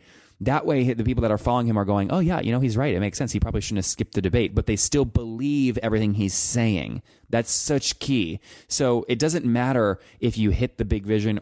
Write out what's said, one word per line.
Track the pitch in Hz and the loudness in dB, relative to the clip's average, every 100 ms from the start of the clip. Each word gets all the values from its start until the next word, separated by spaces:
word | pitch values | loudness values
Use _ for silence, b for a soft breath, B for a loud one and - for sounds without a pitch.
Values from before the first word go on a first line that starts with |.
| B B B B | B B B B
That | 104 147 - | -2 -2 0
way, | 143 123 | 0 0
the | 117 | 0
people | 113 120 | 0 0
that | 117 | 0
are | 107 | 0
following | - 120 117 | 0 0 2
him | 107 | 0
are | 98 | 2
going, | 101 101 | 0 2
"Oh, | 175 | 0
yeah, | 170 180 | 0 0
you | - | -2
know, | 123 | 0
he's | 131 107 | 0 0
right. | 139 90 | 0 0
It | |
makes | 101 - | -2 -2
sense. | 131 | -4
He | 104 | -2
probably | 101 107 | -2 -2
shouldn't | 98 104 | -4 -2
have | 95 | -2
skipped | - 104 107 | -2 -2 -2
the | |
debate." | 95 113 107 107 | 0 0 0 0
But | - | 0
they | 104 | 0
still | - 147 127 | 2 2 2
believe | 117 117 113 143 147 131 110 | 0 -2 -4 -2 2 2 0
everything | 113 110 107 104 | 0 2 2 2
he's | 98 | 0
saying. | - - 123 113 95 57 58 b b b | 0 0 2 2 0 -2 -8 b b b
That's | 117 117 | -2 0
such | - - 143 - - | 0 2 0 0 -6
key. | - 131 87 95 B B B | -2 0 0 -6 B B B
So | - 135 120 - | 0 2 2 0
it | 120 | 0
doesn't | 156 165 123 | 0 0 0
matter | 117 127 127 107 95 B B | 0 0 2 2 0 B B
if | 120 110 | -4 0
you | 107 | 2
hit | 92 123 - | 2 -2 -4
the | 104 | -2
big | 110 98 | -2 0
vision | 107 104 104 | 0 0 -2